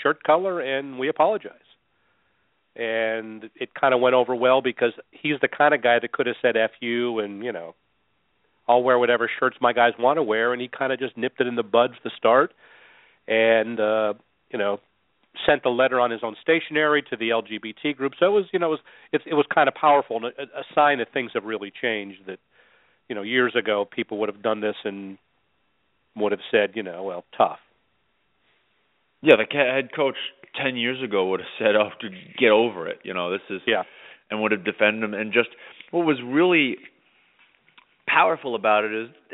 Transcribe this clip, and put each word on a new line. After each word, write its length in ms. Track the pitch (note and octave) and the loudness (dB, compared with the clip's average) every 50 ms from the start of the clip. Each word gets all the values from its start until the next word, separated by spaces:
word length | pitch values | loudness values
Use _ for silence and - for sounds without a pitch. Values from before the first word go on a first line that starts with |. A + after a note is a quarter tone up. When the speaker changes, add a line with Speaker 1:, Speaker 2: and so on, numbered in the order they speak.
Speaker 1:
shirt 220 | - C#3+ D#3 - - | -2 -2 -2 0 2
color, 360 | - D#3 F3 F#3+ F#3+ F3+ E3+ | 2 2 2 2 -2 -4 -4
and 380 | B2+ C3+ C3+ C#3 C#3 C#3 C3 | -4 -4 -4 -6 -6 -8 -8
we 100 | B2+ C3 | -6 -4
apologize." 460 | D3 - - D#3 F#3+ A3 G3+ - G2+ - _ _ _ _ _ _ _ _ _ _ _ _ _ _ _ _ _ _ _ _ _ _ _ - | -2 2 2 2 2 2 -2 -6 -12 -20 _ _ _ _ _ _ _ _ _ _ _ _ _ _ _ _ _ _ _ _ _ _ _ -12
And 760 | - A#2 A2+ A2+ A2+ A2+ A2+ A2+ A2+ A2 A2+ A2 A2 A2+ A2+ _ | -8 -6 -4 -4 -2 -2 -2 -4 -6 -8 -10 -14 -16 -18 -16 _
it 140 | - C3 - - - | -12 -12 -12 -4 0
kinda 180 | C#3+ C3+ B2+ | 0 2 2
went 180 | A#2+ B2+ B2+ B2+ | 4 4 4 4
over 200 | B2+ A#2+ B2 B2+ | 4 2 2 0
well 260 | A#2 B2+ B2+ C3 C3+ | 0 2 4 4 2
because 320 | A#2+ B2+ A2+ - B2 A#2 - - - _ | 2 -2 -2 0 -2 -2 -2 -4 -16 _
he's 280 | - - - D3 D3 C3 | -14 -8 -6 -6 -2 -2
the 60 | - | -2
kinda 300 | - - - D3 D3 D3+ | -2 0 2 2 4 2
guy 220 | B2+ A2+ A#2+ A#2+ A#2 | 2 2 2 2 2
that 120 | A#2 - | 0 -2
coulda 220 | - - C3 B2 A2+ - | -4 -4 -4 -4 -2 0
said, 160 | - A#2+ A2 | 0 0 2
"F 140 | A2+ A2+ G#2+ - - | 2 0 -2 -4 -6
you," 400 | B2 A#2 A#2 A#2+ A#2+ A#2+ A#2 A2 | -6 -4 -4 -2 -2 -2 -4 -4
and, 240 | G#2 G2+ G2+ G2 A2+ | -6 -6 -8 -10 -10
you 80 | B2 | -10
know, 240 | G2+ E2+ E2+ E2 - _ _ _ _ _ _ _ _ _ _ _ _ _ _ _ _ _ _ | -10 -10 -12 -14 -18 _ _ _ _ _ _ _ _ _ _ _ _ _ _ _ _ _ _
"I'll 160 | - A#2+ B2 B2 | 2 4 4 4
wear 160 | C3 B2+ B2 | 4 4 4
whatever 300 | B2 A#2 A#2+ A2+ A#2+ A2+ - - | 4 4 2 2 0 -2 -2 0
shirts 180 | C3 B2+ - - | -2 -2 0 0
my 140 | B2 A#2+ A#2 | 0 2 4
guys 200 | B2 A#2+ A#2+ A2 | 4 4 4 4
wanna 260 | - A#2+ C3 D3 E3 C#3 | 2 2 2 2 2 0
wear," 300 | G#2+ A2 A2+ A2+ A#2+ B2 | 0 0 0 0 0 -2
and 80 | B2 | -4
he 60 | B2+ | -6
kinda 300 | B2 - - C3+ C3+ C3 | -8 -6 -4 -4 -4 -4
just 200 | B2 C3+ A#2+ - | -4 -6 -8 -6
nipped 240 | A2+ A#2+ B2+ - - | -6 -6 -4 -2 -2
it 60 | B2+ | -2
in 80 | B2 A#2+ | -2 -2
the 80 | A#2 A2 | -4 -2
bud 340 | G2+ G#2 A#2 B2 B2+ A#2+ - - | 2 4 4 4 2 0 -8 -14
to 60 | A2+ | -14
start 420 | - - - A2 A#2 C3+ D#3 - _ _ _ - - - - - _ _ _ _ _ _ _ | -6 0 2 4 4 4 4 2 _ _ _ -20 -20 -20 -20 -20 _ _ _ _ _ _ _
and, 520 | - A2 A2 A2+ A2+ A2+ A2 A2 A#2 A#2 A2+ | -2 0 2 4 4 4 4 2 0 -2 -2
uh, 340 | G#2+ G#2+ A2 A2 G#2+ G#2 G#2 - _ _ _ _ _ _ | -2 0 0 0 0 -2 -4 -6 _ _ _ _ _ _
you 80 | - A2 | -6 -4
know, 200 | G2+ G2+ G2+ - _ _ _ _ _ _ _ _ _ _ - - - | -2 -2 -4 -6 _ _ _ _ _ _ _ _ _ _ -16 -4 0
sent 180 | - D3 C3 - | 0 0 0 0
the 60 | B2+ | 0
letter 300 | A#2+ A#2+ C3 B2+ C3 B2+ | 0 2 2 2 2 2
on 100 | B2 A#2+ | 0 0
his 140 | A#2 G#2 A#2 | -2 -4 -8
own 120 | A2+ A2 - | -10 -10 -4
stationery 600 | - - E3 E3 - - D#3 D3+ D#3 D3+ D3 D3 C#3+ | -2 0 0 0 0 -2 -2 0 2 2 2 0 -2
to 120 | - B2+ | -4 -6
the 160 | G#2+ A2+ A2+ | -4 -2 0
L 100 | A2+ A2+ | 0 -2
G 160 | G#2+ - A2 | -2 -4 -10
B 160 | G#2 - A2 A2 | -12 -12 -14 -12
T 200 | - - D3 C#3 | -8 -6 -6 -4
group. 200 | B2+ C3+ C#3 - - | -4 -6 -6 -2 0
So 80 | E3+ | 2
it 40 | F#3+ | 2
was, 140 | G#3 G#3 F#3+ - - | 2 2 0 -2 -4
you 60 | F3+ | -2
know, 80 | F3 | -2
it 20 | D#3+ | -2
was, 100 | D#3 - _ - - - - _ | -2 -4 _ -12 -20 -20 -8 _
it, 100 | - D3 - | -6 -6 -4
it 60 | - D#3+ | 0 0
was 120 | D3 C#3+ - - | 0 0 2 2
kinda 180 | E3 C#3+ C3+ | 2 2 2
powerful 460 | - - - D3+ C#3+ C#3+ - - A2+ | 2 2 4 4 4 4 2 0 -4
and 80 | A2+ A2+ | -6 -6
a, 340 | B2 - - C#3+ - - C#3 | -8 -10 -12 -14 -14 -14 -14
a 40 | D#3 - - | -14 -4 0
sign 260 | D3+ D3 D3 C#3+ B2 | 2 4 4 2 0
that 120 | A2+ - | -4 -4
things 200 | - C#3 B2 A2 - | -6 -6 -6 -6 -6
have 120 | A#2 G2 | -6 -6
really 260 | A2 A2 G2 G2+ G2+ | -6 -8 -8 -8 -10
changed, 540 | - - - A#2+ A2 G#2 G2 G2 F#2+ G2 F#2+ | -10 -6 -4 -4 -4 -4 -8 -10 -16 -18 _
that, 120 | F#2+ F#2+ - _ _ _ _ _ _ _ _ _ _ _ _ _ - | -16 -16 -16 _ _ _ _ _ _ _ _ _ _ _ _ _ -10
you 60 | A#2 | -10
know, 60 | G#2 | -8
years 340 | G2+ A2 B2 B2+ B2 A#2+ - | -6 -2 0 0 0 0 0
ago 300 | A#2+ G2+ A2 G#2 G2+ G2+ | -2 -2 0 0 -2 -2
people 340 | - - B2 A2+ - A2 G#2 | -4 -6 -8 -8 -6 -4 -4
would 100 | A2 G#2 | -4 -4
have 120 | G2+ G2+ | -4 -4
done 200 | G#2 A2+ A2 G#2 | -4 -4 -2 -2
this 160 | G#2+ G#2+ G2+ - - | -4 -6 -6 -6 -8
and 340 | G#2 G2 G2 G2 F#2+ F#2+ - _ _ _ _ _ _ _ _ _ _ _ _ _ _ _ _ _ _ - | -10 -10 -10 -12 -14 -16 -18 _ _ _ _ _ _ _ _ _ _ _ _ _ _ _ _ _ _ -6
would 160 | G#2 G#2 G2+ | -4 -2 -2
have 100 | G2+ - - - | -2 -4 -4 0
said, 260 | - G#2+ G2+ F#2+ F#2+ | 0 0 0 0 -2
you 80 | A2+ G2 | -6 -10
know, 200 | F#2 E2+ F2+ G2 | -10 -10 -10 -10
"Well, 220 | G2 F2 F2+ - _ - | -10 -10 -10 -12 _ -2
tough." 240 | - A2 D#2+ D2 - _ _ _ _ _ _ _ _ _ _ _ _ _ _ _ _ _ _ _ _ _ _ _ _ _ _ _ _ _ _ _ _ | 0 2 2 0 -2 _ _ _ _ _ _ _ _ _ _ _ _ _ _ _ _ _ _ _ _ _ _ _ _ _ _ _ _ _ _ _ _
Speaker 2:
Yeah, 140 | C3+ D#3 B2+ | 4 6 6
the 100 | G#2+ A2 | 6 4
ca-, 280 | - - C#3+ C3+ B2 C3 | 2 0 0 0 0 0
head 160 | C3+ C3 A#2 - | -2 -4 -4 -4
coach 220 | D#3+ C#3 C3+ B2+ - - - - _ - - - | -2 -2 -2 -2 -6 -12 -14 -16 _ -20 -14 -8
ten 200 | - C#3 C3 B2+ | -6 -4 -4 -4
years 260 | A#2+ A#2 B2 C3 B2+ C3 | -2 -2 -4 -4 -4 -6
ago 260 | A2+ G#2 G2 F#2 F#2+ | -2 0 0 0 0
would 100 | F#2+ F2+ | -2 -4
have 100 | F2 - - - | -6 -8 -6 0
said, 160 | A2 G#2+ G#2 | 2 2 4
"Oh, 160 | G#2+ G#2 G2 - - | 2 2 0 -4 -12
to 80 | - G2+ F#2 F#2 - - - | -14 -14 -14 -16 -20 -14 -2
get 120 | - B2+ A2 | 2 4 4
over 380 | G#2+ A2 A#2 A#2 G2 F2+ D#2+ | 6 4 4 2 -2 -6 -8
it." 120 | E2+ - - - | -10 -10 -10 -10
You 100 | F#2 F#2 | -8 -6
know, 180 | F2+ F2 F2 | -6 -4 -4
this 100 | F#2+ G2 - - | -4 -6 -6 -8
is 120 | G2 F2+ - | -12 -8 -4
Speaker 1:
Yeah. 160 | A2+ A2 F#2+ F2+ - - - - - - _ _ - | -2 -2 -2 -2 -6 -12 -20 -20 -20 -20 _ _ -10
Speaker 2:
and 100 | G#2+ G#2+ | -6 -4
would 100 | G#2+ G#2 | -2 -2
have 120 | A2 G2 F2 | -2 -2 -4
defended 400 | G#2 - - G#2+ G#2+ G#2+ A2 A2 | -4 -2 2 2 2 2 0 -4
him. 100 | G#2 G#2 | -6 -6
And 180 | G2+ G#2+ G#2+ | -6 -6 -2
just 180 | G#2 A#2+ A2+ - - - - - - - - _ | 0 0 0 0 -4 -20 -20 -20 -20 -20 -14 _
what 140 | - F3 E3+ | -4 -2 0
was 160 | D#3 C#3+ B2 A#2+ | 0 -2 -2 -4
really 540 | B2 C3+ D3+ F3+ F3+ F3+ D#3+ C#3 B2 - - - - _ _ _ _ _ _ _ _ _ _ _ _ _ _ _ _ _ - - _ _ _ _ | -2 0 2 2 4 2 2 0 0 -4 -8 -12 -20 _ _ _ _ _ _ _ _ _ _ _ _ _ _ _ _ _ -20 -20 _ _ _ _
powerful 480 | - - D#3+ F3+ F#3 E3 - - C3 A#2 | -2 0 2 2 2 0 -4 -6 -6 -4
about 280 | G#2+ G2+ A2 G#2+ G#2+ G#2+ | 0 2 2 2 2 2
it 100 | G#2+ G#2+ | -2 -4
is, 160 | A2 A2+ B2 - _ _ - | -6 -8 -10 -14 _ _ -18